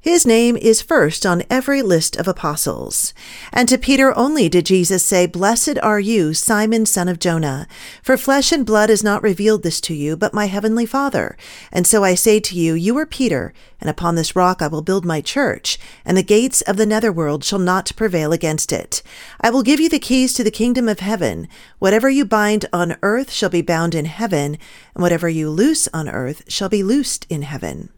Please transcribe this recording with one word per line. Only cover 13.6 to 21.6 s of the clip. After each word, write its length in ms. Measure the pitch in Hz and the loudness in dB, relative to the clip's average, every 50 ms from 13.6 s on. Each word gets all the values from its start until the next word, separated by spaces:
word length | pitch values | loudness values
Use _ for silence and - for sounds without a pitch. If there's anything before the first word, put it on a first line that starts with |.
| - - - - | -20 -20 -18 -8
and 120 | - 151 | -6 -6
upon 240 | 151 - 170 170 170 | -6 -2 -2 -2 0
this 200 | 165 160 - - | 0 -2 -2 0
rock 240 | 185 180 180 185 - | 2 2 2 2 0
I 80 | 160 | -4
will 140 | 147 160 156 | -4 -4 -4
build 240 | 160 185 190 196 175 | -2 -2 -2 -2 -2
my 160 | 175 160 151 | -2 -4 -4
church, 560 | - - - 277 277 190 - - - - - - - - - - - | -6 -4 -2 -2 -2 -2 -2 -4 -6 -8 -8 -8 -10 -18 -20 -10 -2
and 140 | - 180 | 0 2
the 60 | 185 185 | 2 4
gates 380 | - 208 220 247 262 - - | 4 4 4 4 2 -2 -2
of 160 | - - 202 | -2 -2 0
the 100 | 202 220 | 0 2
netherworld 560 | 214 214 214 233 220 180 165 160 147 147 151 143 | 2 2 0 0 0 -2 0 -2 -2 -2 -4 -4
shall 160 | - 208 190 | -4 -2 0
not 360 | 180 175 185 190 185 - - | 0 0 0 0 -2 -6 -6
prevail 380 | - 220 214 180 165 151 151 165 | -4 -2 0 0 0 0 0 -2
against 380 | 165 175 160 156 156 - - | 0 0 -2 -2 -2 -2 -4
it. 320 | - 92 - - - - - - - - - - - - | -4 -6 -4 -6 -8 -10 -10 -12 -20 -20 -20 -20 -10 -2
I 120 | - 233 | 0 2
will 100 | 233 269 | 2 2
give 180 | 233 233 302 294 | 4 4 4 4
you 80 | 320 | 2
the 120 | 330 330 285 | 0 0 -2
keys 340 | - - 247 262 254 254 - | 0 0 2 2 2 0 0
to 100 | - 233 | 0 0
the 60 | 214 | -2
kingdom 400 | - - 220 247 247 254 240 220 | 0 0 0 0 2 0 0 0
of 120 | 208 - | -2 -2
heaven. 460 | 185 202 220 190 170 113 85 82 85 - - - | -2 -4 -2 -2 -2 -4 -4 -6 -12 -14 -18 -20